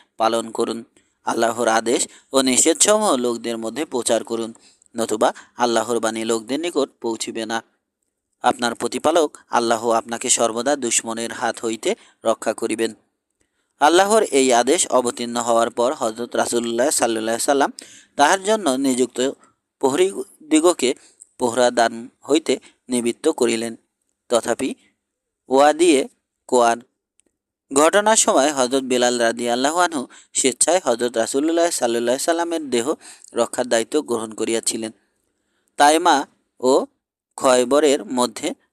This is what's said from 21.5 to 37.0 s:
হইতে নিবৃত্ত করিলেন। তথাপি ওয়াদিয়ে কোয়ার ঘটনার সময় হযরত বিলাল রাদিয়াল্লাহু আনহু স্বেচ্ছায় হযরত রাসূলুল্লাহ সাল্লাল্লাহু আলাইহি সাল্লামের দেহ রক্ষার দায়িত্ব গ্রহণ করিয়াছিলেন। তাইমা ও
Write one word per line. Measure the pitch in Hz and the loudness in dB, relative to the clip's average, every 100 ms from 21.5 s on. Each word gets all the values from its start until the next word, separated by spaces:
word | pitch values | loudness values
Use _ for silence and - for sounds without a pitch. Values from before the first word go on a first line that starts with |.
| 120 123 120 113 117 120 _ | 2 2 4 0 0 -16 _
হইতে | - 151 - - - _ - | -2 0 0 -4 -4 _ -6
নিবৃত্ত | 127 117 - 156 | -4 -2 -2 -2
করিলেন। | 160 117 113 117 117 _ _ _ _ - | 0 0 0 -6 -12 _ _ _ _ -2
তথাপি | 113 120 113 135 254 _ _ _ _ _ _ - | -2 0 -4 -4 -6 _ _ _ _ _ _ -2
ওয়াদিয়ে | 131 147 151 175 135 226 _ _ _ - | 4 4 4 4 4 0 _ _ _ -2
কোয়ার | 123 117 117 - _ _ _ _ _ _ _ - | 2 4 2 -6 _ _ _ _ _ _ _ -4
ঘটনার | 139 160 196 208 220 | 2 4 4 2 2
সময় | - 175 139 | 4 2 2
হযরত | 139 123 135 | 2 0 0
বিলাল | 131 127 123 123 | 0 0 2 2
রাদিয়াল্লাহু | 117 117 120 120 139 170 | 0 -2 -2 -2 0 0
আনহু | 175 156 123 - _ | 0 -2 -10 -14 _
স্বেচ্ছায় | - 135 120 - 185 | -2 -2 0 2 2
হযরত | 151 120 120 120 | 2 -2 -2 -2
রাসূলুল্লাহ | 113 135 156 170 170 | -2 -2 0 0 0
সাল্লাল্লাহু | - 120 117 120 | 0 -2 -2 -2
আলাইহি | 135 | -2
সাল্লামের | - 165 170 165 143 | -2 -2 -2 -6 -2
দেহ | 123 120 156 - - _ | -2 -2 -4 -6 -20 _
রক্ষার | 117 117 - 123 | -2 -2 -2 -2
দায়িত্ব | 117 110 151 | -2 -2 -4
গ্রহণ | 120 117 110 | -2 -4 -6
করিয়াছিলেন। | 107 110 113 - 117 110 - _ _ _ _ _ _ _ - | -6 -4 -4 -4 -6 -8 -12 _ _ _ _ _ _ _ 2
তাইমা | 147 160 175 147 - _ _ - | 4 4 4 2 0 _ _ -4
ও | 127 143 262 _ | 2 2 0 _